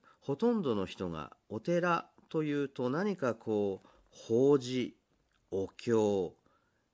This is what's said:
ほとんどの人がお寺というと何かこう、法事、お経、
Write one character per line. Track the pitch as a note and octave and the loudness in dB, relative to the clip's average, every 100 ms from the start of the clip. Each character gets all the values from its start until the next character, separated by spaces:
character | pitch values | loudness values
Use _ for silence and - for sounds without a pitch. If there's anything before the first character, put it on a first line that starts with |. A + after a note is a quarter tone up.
| _ _ | _ _
ほ | - C#3+ | -8 -2
と | A#3 | 0
ん | A#3 | 0
ど | D#3 G#2+ | 0 -2
の | F#2 | -4
人 | - F#2 | -6 -6
が | D#2+ C#2+ - _ | -6 -10 -16 _
お | G#2+ | -8
寺 | - F3 F3+ - - _ _ | -2 0 2 0 -2 _ _
と | E3 | -4
い | D#3 C#3+ C#3 | -2 -2 -2
う | |
と | - B2 | -2 -2
何 | C#3+ G#3 F#3+ | 0 -2 -2
か | B2+ A2 | -2 -2
こ | - G#2+ G2+ F#2+ - | -2 0 0 -2 -10
う、 | - _ | -20 _
法 | - - A2+ C3+ C#3+ | -20 0 4 6 4
事、 | B2 B2+ A#2 - _ _ _ _ _ | 2 -2 -4 -6 _ _ _ _ _
お | F#2+ F#2+ | -4 -4
経、 | - - A2+ G#2+ G2+ E2+ - _ _ _ _ _ | -6 0 4 4 2 -2 -6 _ _ _ _ _